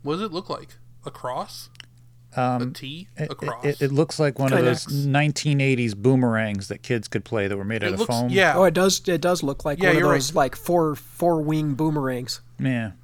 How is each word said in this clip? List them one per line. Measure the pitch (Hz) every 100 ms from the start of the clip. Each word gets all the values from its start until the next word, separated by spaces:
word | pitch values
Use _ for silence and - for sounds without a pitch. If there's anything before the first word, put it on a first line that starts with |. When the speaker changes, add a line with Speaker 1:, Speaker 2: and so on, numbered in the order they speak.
Speaker 1:
what | 139
does | 165
it | 214
look | 165 -
like? | 147 - - - - -
A |
cross? | - 127 135 196 - - - - - - - - -
Speaker 2:
Um, | 127 123
Speaker 1:
A | 127
T? | - 131 156 190 -
Speaker 2:
it, | 156
Speaker 1:
A |
Speaker 2:
it, | 139
Speaker 1:
cross? | - - 143
Speaker 2:
it, | 143
it | 139
looks | 139 160 -
like | 147 120
one | 135
of | 131
Speaker 3:
Kinda. | 123
Speaker 2:
those | 123 - 143 143
nineteen | 139 151 143 151 139
eighties | 135 127 120
boomerangs | 101 117 131 123 110 110 101 95
that | -
kids | - 120 -
could | 110
play | - 113 98
that | 101
were |
made | 98 113
Speaker 1:
It | 104
Speaker 2:
out |
of | 95
Speaker 1:
looks, | 226 117
Speaker 2:
foam. | 123
Speaker 1:
yeah. | 190 175 160
Speaker 3:
Oh, |
it | 185
does, | 160 190 - -
it | 170
does | 175 180
look | 139 135 156
like | 147
Speaker 1:
Yeah, | 185
Speaker 3:
one | 165
of |
Speaker 1:
you're | 147
right. | 139
Speaker 3:
those, | 135
like, | 160 135 -
four, | - 175 160 143
four | - - 175 165
wing | 151 156 151 131
boomerangs. | 156 151 131 127 127 - - -
Speaker 2:
Yeah. | 135 123 110 -